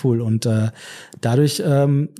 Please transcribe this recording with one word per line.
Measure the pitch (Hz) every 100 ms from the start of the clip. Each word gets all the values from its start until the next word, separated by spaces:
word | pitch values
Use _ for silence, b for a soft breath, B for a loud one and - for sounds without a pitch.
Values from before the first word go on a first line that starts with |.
cool. | 131 117
Und, | 113 113 120
äh, | 110 110 B B B B B
dadurch, | 117 123 147 -
ähm, | 175 139 143 139 147